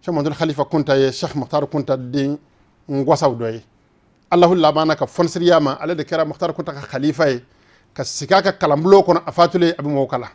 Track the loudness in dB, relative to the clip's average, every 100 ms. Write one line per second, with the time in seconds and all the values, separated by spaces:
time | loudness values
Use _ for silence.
0 | -4 -4 -4 -2 -4 -2 -2 -2 0 2
1 | 2 -2 -8 -6 -4 -4 -2 -6 -4 -4
2 | -4 -4 -2 -4 _ _ _ _ -8 -4
3 | 0 2 0 -2 -6 -8 _ _ _ _
4 | _ _ _ 4 4 4 2 2 0 -2
5 | -4 -2 -4 0 2 4 2 -4 -6 -8
6 | -6 -4 -4 -4 -6 -6 -10 -12 -10 -4
7 | -2 0 0 0 _ _ _ _ _ -12
8 | -10 -8 2 2 2 -2 0 2 6 6
9 | 6 0 0 2 2 4 0 0 -4 -2
10 | -2 -4 -8